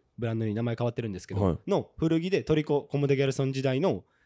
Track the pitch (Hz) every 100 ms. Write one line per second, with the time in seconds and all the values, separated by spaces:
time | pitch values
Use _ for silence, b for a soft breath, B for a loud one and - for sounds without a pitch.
0 | _ - 117 113 110 104 120 113 120 120
1 | 113 90 - 101 98 80 - 185 - -
2 | 160 165 180 180 - 156 151 143 - 143
3 | 139 135 135 131 135 135 131 131 180 98
4 | - _